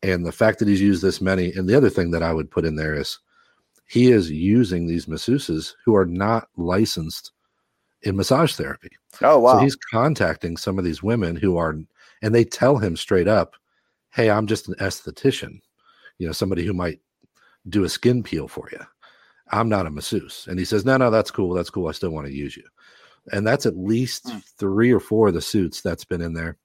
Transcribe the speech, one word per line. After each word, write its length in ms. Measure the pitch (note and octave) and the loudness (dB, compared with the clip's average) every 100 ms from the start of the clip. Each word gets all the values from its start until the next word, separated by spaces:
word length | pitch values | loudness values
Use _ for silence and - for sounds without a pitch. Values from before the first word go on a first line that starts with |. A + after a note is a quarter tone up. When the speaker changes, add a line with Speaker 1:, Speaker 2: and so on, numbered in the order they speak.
Speaker 1:
and 200 | F#2+ F#2 | 0 -2
the 80 | E2+ | -4
fact 280 | - A2 G#2+ | 0 2 2
that 80 | G#2 | 2
he's 140 | G2 | 4
used 200 | G2+ F#2+ | 4 2
this 200 | F#2+ F2+ | 0 0
many, 300 | F#2+ F#2+ F2 | 0 0 -2
and 140 | F2+ F#2 | -2 2
the 80 | B2 | 4
other 140 | B2 | 4
thing 220 | F#2+ E2+ | 2 -2
that 100 | E2 | -2
I 120 | E2 | -2
would 180 | D#2+ D2 | -2 -4
put 140 | - E2 | -4 -4
in 100 | D#2 | -4
there 180 | D#2 | -4
is 240 | D2+ C2+ - _ _ _ _ _ _ _ | -4 -6 -10 _ _ _ _ _ _ _
he 240 | A#2 B2 | 4 6
is 180 | A#2 E2+ | 6 2
using 560 | D#2 F2+ A2+ A2+ F2 E2+ | -2 2 2 2 0 -2
these 220 | E2+ D#2 | -4 -4
masseuses 680 | D#2 - C#3 - D#2+ D2+ - | -8 -2 -2 -2 -6 -6 -6
who 120 | - G#2+ | 2 4
are 100 | F2+ | 4
not 440 | F2 G2+ A2+ - - | 0 0 0 -2 -8
licensed 760 | F2 F#2 A2 - D#2+ - - _ _ _ _ _ _ _ | -2 0 0 -2 -8 -10 -18 _ _ _ _ _ _ _
in 120 | - G2 | -4 -2
massage 380 | F#2+ C3+ D#3+ | 2 2 2
therapy. 380 | - D#2 C#2+ - _ _ - | -2 -8 -10 -16 _ _ 0
Speaker 2:
Oh, 180 | C3 D3+ | 4 6
wow. 140 | A#2+ | 8
Speaker 1:
So 60 | B2+ | 6
he's 160 | C3+ C3 | 4 0
contacting 840 | - A2+ C3 D#2 F#2 D#2 F2 E2 | -4 0 0 2 -2 -2 -6 -6
some 200 | - F#2+ | -4 -2
of 80 | F2+ | -2
these 180 | D#2 | -4
women 320 | G2 A#2 F2+ E2+ | -2 -2 -2 -2
who 220 | G2 F2 | 0 0
are, 180 | E2 D#2 D#2+ _ _ _ | -2 -4 -12 _ _ _
and 140 | G#2+ A#2 | 0 2
they 80 | |
tell 340 | A#2 - B2 C#3+ | 2 2 2 2
him 180 | G2+ E2 | 0 -4
straight 320 | - F#2+ F2 | 0 2 4
up, 280 | G#2+ E2 _ _ _ _ _ _ | 2 0 _ _ _ _ _ _
"Hey, 180 | - A2+ | 0 2
I'm 180 | G#2 G#2+ | 2 0
just 200 | A2 - | -4 -4
an 80 | - | -6
esthetician, 840 | G2 - - - C3+ C3 D#2+ - _ _ _ _ - _ | -6 -6 -12 -2 -2 -2 -8 -16 _ _ _ _ -20 _
you 80 | F2 | -8
know, 80 | |
somebody 320 | D2+ G2 F2+ F2+ | -4 -4 -2 -2
who 80 | |
might 260 | F#2 F2 D#2 _ _ _ _ _ _ - | -2 -4 -6 _ _ _ _ _ _ -4
do 140 | G2+ | -2
a 60 | F2+ | 0
skin 340 | - A#2+ B2 | 0 0 0
peel 240 | G2+ D#2+ C2+ | -2 -6 -8
for 220 | - - | -12 -14
you. 80 | - - _ _ _ _ _ _ | -16 -20 _ _ _ _ _ _
I'm 180 | G#2 A2+ | -2 0
not 160 | G#2 F2 | 0 -2
a 60 | |
masseuse." 560 | D2+ - G#2 - - - | -6 -6 -6 -6 -18 -10
And 80 | F2+ | -6
he 80 | F2+ | -2
says, 180 | G#2+ | 0
"No, 140 | G#2 C3+ | 2 2
no, 140 | B2 | 4
that's 180 | A2 G#2 | 2 0
cool. 240 | - F#2 | -2 -2
That's 160 | F2+ F2 | -2 -4
cool. 180 | - E2+ | -4 -6
I 40 | |
still 200 | D#2 F2+ | -4 -6
wanna 180 | D#2 C#2+ | -6 -8
use 280 | C#2 C#2+ - | -8 -10 -12
you." 60 | _ _ _ _ _ _ - | _ _ _ _ _ _ -8
And 140 | G2+ G#2+ | -4 0
that's 220 | C#3 A#2+ | 0 0
at 100 | F2 | -2
least 540 | F#2 A2+ B2+ - - | -2 0 -2 -6 -12
Speaker 2:
Hmm. 80 | A2 - _ | -16 -16 _
Speaker 1:
three 340 | G2+ G2 A#2+ | -4 2 4
or 80 | A2+ | 2
four 280 | - G#2+ G#2+ | 2 2 4
of 80 | E2+ | 2
the 60 | |
suits 400 | - A2 F2+ - | -2 0 -2 -4
that's 240 | F#2+ E2+ - | -6 -6 -6
been 160 | F2+ | -6
in 120 | E2+ | -6
there. 240 | E2 E2 D#2+ | -6 -8 -10